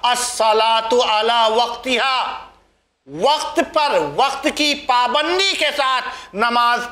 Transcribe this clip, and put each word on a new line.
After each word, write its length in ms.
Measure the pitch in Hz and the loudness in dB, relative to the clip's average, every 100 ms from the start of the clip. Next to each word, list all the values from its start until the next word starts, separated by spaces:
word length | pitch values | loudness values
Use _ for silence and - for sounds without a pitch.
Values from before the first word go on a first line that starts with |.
| 240 | 0
"अस्सलातु 920 | 247 - - 220 220 220 226 226 247 | 0 -2 0 2 4 4 2 2 2
अला 480 | 214 214 226 233 220 | 2 2 2 2 2
वक्तिहा।" 960 | 220 240 240 262 240 269 254 185 - - - _ _ _ _ 131 | 2 0 -4 -2 0 0 -2 -4 -8 -16 -20 _ _ _ _ -16
वक्त 520 | 147 240 302 - - | -2 2 2 0 -2
पर, 540 | - 311 285 196 147 151 | 0 0 0 0 0 0
वक्त 320 | 262 277 302 | 0 0 -4
की 240 | - 294 | -2 -2
पाबंदी 800 | 285 - 247 247 294 311 359 392 | -2 0 2 2 0 0 0 0
के 180 | 359 302 | 0 -2
साथ 320 | 285 262 254 247 - - | 0 -2 -2 -4 -12 -12
नमाज 460 | 190 233 240 240 240 240 | -2 0 2 2 0 -2